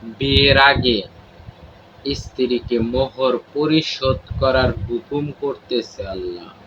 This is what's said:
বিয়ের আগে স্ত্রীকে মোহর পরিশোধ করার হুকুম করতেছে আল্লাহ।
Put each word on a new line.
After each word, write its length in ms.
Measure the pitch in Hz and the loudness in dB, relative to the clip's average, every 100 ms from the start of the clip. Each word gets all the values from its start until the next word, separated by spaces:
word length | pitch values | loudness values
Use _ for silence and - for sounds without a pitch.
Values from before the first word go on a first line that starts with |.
বিয়ের 560 | 113 113 139 135 139 135 | -16 -6 2 4 6 6
আগে 440 | 139 127 123 110 92 - - - - - - - - - 139 | 6 6 2 0 -4 -18 -20 -20 -20 -20 -20 -20 -20 -12 -8
স্ত্রীকে 640 | 139 - - 123 120 - 120 | -8 -10 -4 -2 -2 -2 -2
মোহর 600 | 117 123 131 - 131 120 - | 0 0 -2 0 -2 -2 -4
পরিশোধ 640 | 143 156 156 156 - 135 131 - - | -4 2 2 0 -4 -2 -2 -4 -2
করার 320 | 135 131 127 120 113 | 2 2 2 0 -4
হুকুম 420 | 120 - 147 147 135 | -6 -4 -6 -6 -6
করতেছে 680 | 143 123 - 123 107 - 98 | -6 -6 -4 -4 -4 -10 -10
আল্লাহ। 420 | 95 90 87 85 - | -8 -8 -10 -14 -20